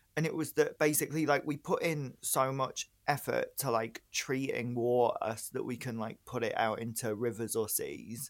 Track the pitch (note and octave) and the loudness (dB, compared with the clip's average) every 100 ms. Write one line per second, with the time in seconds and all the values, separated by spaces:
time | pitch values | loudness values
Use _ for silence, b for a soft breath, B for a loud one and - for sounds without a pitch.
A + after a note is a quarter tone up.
0 | b - D#3+ D#3+ D3+ - D3 - D3+ D3+ | b -4 -2 -2 -2 4 2 4 4 4
1 | C#3+ D3+ D3 C#3 D3 C#3+ - F#3+ E3+ D3+ | 0 0 4 2 2 -4 0 2 2 0
2 | C3 - - D3+ C3 C3+ C3 - - _ | -4 -6 -2 2 2 2 -2 -4 -10 _
3 | - C#3+ - B2 - - C3+ A2+ A2+ - | -2 0 2 0 0 -2 0 2 0 -6
4 | - - - C3 C3+ - A#2+ B2 A#2+ B2 | -8 -8 -2 -2 0 -2 -2 0 2 4
5 | A#2+ - G#2+ A2 - B2 - B2 B2+ A2+ | 4 2 -2 -4 -6 -6 -4 -4 -6 -4
6 | A2 - - B2 A2+ - A2 G#2+ A2+ A2+ | -6 -8 -8 -2 0 2 2 0 -4 -4
7 | A#2 G#2 A#2+ G#2+ A2+ A2+ G#2 - C#2 D2 | -2 0 -2 -2 -2 -2 0 -2 -4 -6
8 | A#1 A#2+ C#3 | -10 -10 -12